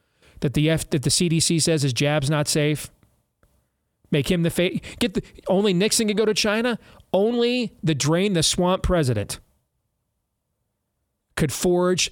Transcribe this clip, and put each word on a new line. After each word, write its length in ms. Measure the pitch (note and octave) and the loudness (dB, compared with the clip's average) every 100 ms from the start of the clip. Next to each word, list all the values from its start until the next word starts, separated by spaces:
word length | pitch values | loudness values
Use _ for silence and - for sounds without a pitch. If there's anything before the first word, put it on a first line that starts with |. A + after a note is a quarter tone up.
| _ _ _ - | _ _ _ -6
that 140 | D3 | -2
the 160 | A#2+ D3+ | 0 2
F-, 180 | D#3+ - | 0 0
that 120 | D#3 | -2
the 80 | C#3 | 0
C 180 | - F3 | 0 2
D 120 | D#3+ | 2
C 180 | - E3+ | 2 0
says 240 | D3 D#3+ | 2 0
his 100 | C#3 | 0
jab's 380 | A#2 C#3+ D3+ C#3 | 0 0 0 0
not 160 | D3+ D3 | -2 0
safe. 440 | D#3+ D3 D3+ - _ _ _ _ _ _ _ _ _ _ _ - | 0 0 -2 -6 _ _ _ _ _ _ _ _ _ _ _ -4
Make 200 | D#3 C3 | -2 0
him 120 | F3+ | 0
the 80 | E3 | 0
fa-, 300 | - F3 - - - | 0 -2 -2 -10 -6
get 140 | A#3 | -4
the, 80 | F#3+ - - - | -4 -8 -12 -2
only 260 | F#3 G#3 | 0 2
Nixon 320 | F3 G#3+ - G#3+ | 2 0 0 0
can 100 | G3+ | 0
go 80 | |
to 100 | G#3+ | 0
China. 440 | G#3+ A3 G#3+ B3 A3+ - - _ | 0 0 0 -2 -4 -8 -20 _
Only 600 | F#3 G#3+ A#3+ A#3+ B3 A3+ - | 0 2 2 0 0 -4 -4
the 120 | D#3 | -2
drain 380 | D3 C3 E3 G3+ | -2 0 2 2
the 100 | F3+ | 2
swamp 400 | D3 - F3+ F#3 | 0 0 0 0
president 560 | - F3+ C3+ G#2+ G2+ - _ _ _ _ _ _ _ _ _ _ _ _ _ _ _ _ _ _ _ | 0 0 2 -2 -4 -10 _ _ _ _ _ _ _ _ _ _ _ _ _ _ _ _ _ _ _
could 180 | - D#3 | -4 -4
forge 580 | - F#3 F3 F3+ F#3 - | 0 0 2 2 0 -2